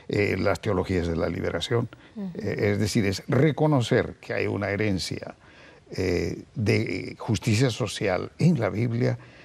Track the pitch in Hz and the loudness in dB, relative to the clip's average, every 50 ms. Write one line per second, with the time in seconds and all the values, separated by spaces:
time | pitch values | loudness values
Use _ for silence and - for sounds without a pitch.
0 | - - - 104 101 101 95 95 95 98 92 - - 113 101 92 92 - 98 90 | -8 -4 0 0 2 2 0 0 2 0 0 0 0 -2 0 0 0 0 0 0
1 | 85 85 82 80 87 85 82 - 92 - - 85 - - 120 117 120 117 - - | 0 0 0 0 0 -2 -2 -2 -4 -4 -4 -4 -4 0 0 0 0 -2 -8 -18
2 | - - - 226 202 185 165 175 - 107 - - 113 104 104 101 110 101 - 120 | -20 -18 -12 -10 -10 -8 -8 -6 -6 -6 -2 0 2 2 2 2 0 2 2 2
3 | 98 101 92 - - - 139 123 139 160 135 - 151 156 151 135 113 - 127 113 | 2 2 0 -2 -2 0 2 4 4 4 4 2 2 4 4 2 2 4 2 2
4 | 87 - 87 - - - 113 110 98 104 104 101 104 98 101 95 107 107 95 92 | 2 0 -4 -12 -10 -6 -4 -2 -2 -2 -2 -2 -2 -2 0 0 0 0 0 0
5 | - - - - - - - - - - - - - - - - _ - - - | -2 -4 -6 -8 -8 -12 -14 -16 -20 -20 -20 -20 -20 -20 -20 -20 _ -12 -6 -2
6 | 92 92 90 87 87 87 82 - - - - - 107 110 110 104 113 - 92 95 | 0 0 0 0 0 -2 -4 -8 -10 -12 -6 -2 0 2 2 2 0 -2 -4 -6
7 | 90 - - - - - 113 - - 127 107 104 139 131 110 - 120 98 - - | -8 -10 -12 -10 -2 -2 -2 0 2 2 2 4 4 2 2 -2 -4 -4 -4 -2
8 | 113 98 92 90 95 - - - - 165 175 123 113 95 92 104 120 123 113 117 | 0 0 0 0 -2 -6 -2 2 4 4 4 4 2 0 0 0 -2 0 0 0
9 | 127 123 123 120 - - - - - | 0 0 0 -2 -8 -16 -20 -20 -20